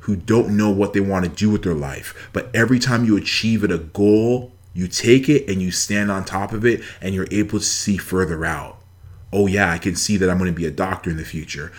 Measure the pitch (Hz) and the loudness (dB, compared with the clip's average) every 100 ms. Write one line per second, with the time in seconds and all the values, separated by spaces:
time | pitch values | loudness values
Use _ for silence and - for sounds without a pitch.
0 | - 95 95 113 107 104 107 98 101 101 | -4 -4 2 2 2 2 2 2 2 0
1 | 98 95 87 - 107 104 92 78 69 67 | 0 0 -2 0 0 2 0 -2 -4 -8
2 | - - - 92 - 110 113 123 127 120 | -12 -16 -10 -8 -2 0 2 2 2 2
3 | 113 101 - - 110 110 98 85 80 - | 4 2 2 -2 2 2 2 -2 -4 2
4 | 104 107 117 127 123 - - 87 90 - | 4 6 4 0 -4 -16 -12 -6 -4 0
5 | 117 131 135 143 - 95 92 85 - 104 | 6 6 6 2 2 -2 -2 -4 -2 -2
6 | 104 95 90 95 98 110 117 113 - - | 0 -2 -4 -6 -4 0 2 0 -4 -10
7 | 92 95 - 101 104 107 - - - 92 | -4 -4 -2 -2 0 -2 -2 -2 -2 -2
8 | - 92 87 78 82 78 - - - - | -2 -2 0 -2 -4 -6 -10 -16 -20 -20
9 | - - - 101 101 101 92 85 101 87 | -20 -20 -4 0 2 2 2 0 -2 -2
10 | - 101 92 92 90 82 80 71 92 92 | 0 2 2 2 0 -2 -4 -4 -4 -4
11 | 87 80 78 80 76 71 73 | -4 -6 -6 -10 -10 -12 -12